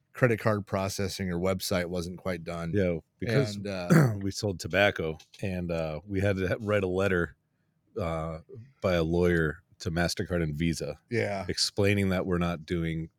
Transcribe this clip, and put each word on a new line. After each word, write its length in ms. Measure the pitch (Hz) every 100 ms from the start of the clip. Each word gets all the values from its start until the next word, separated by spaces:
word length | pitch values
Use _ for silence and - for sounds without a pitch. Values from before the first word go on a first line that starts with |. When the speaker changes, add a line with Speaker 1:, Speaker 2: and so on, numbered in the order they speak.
| _
Speaker 1:
credit 260 | - 127 110
card 260 | 117 107 -
processing 640 | 98 98 - 98 - 95
or 80 | 87
website 480 | 92 95 - 92 87
wasn't 320 | 90 85 87
quite 260 | 92 87
done. 300 | 82 85 85
Speaker 2:
Yeah, 240 | 101 90 82 - _
because 380 | 104 110 104 101
Speaker 1:
And, 80 | 101
uh, 240 | 95 87
Speaker 2:
<clears throat> 300 | 165 131 101
we 100 | 98
sold 280 | - 104 87
tobacco, 580 | 82 90 101 - 80 80 - -
and, 280 | 98 90 87
uh, 300 | 82 80 78 104
we 140 | 98
had 160 | 101 95
to 100 | 92
ha-, 80 | 123
write 240 | 104 104
a 40 | 92
letter, 480 | 92 98 90 82 - _ _ _ _ _ -
uh, 400 | 85 80 80 80 - 117 127 _
by 120 | 98
a 100 | 87
lawyer 540 | 80 85 87 85 78 76 _ -
to 100 | 92
MasterCard 520 | 82 85 - 87 87
and 140 | 80 73
Visa, 440 | 85 76 71 69 _
Speaker 1:
Yeah. 380 | 117 104 98 92
Speaker 2:
explaining 600 | 90 - - 101 101 98
that 160 | 92 85
we're 120 | 87
not 280 | 87 85 80
doing 440 | 87 82 80 80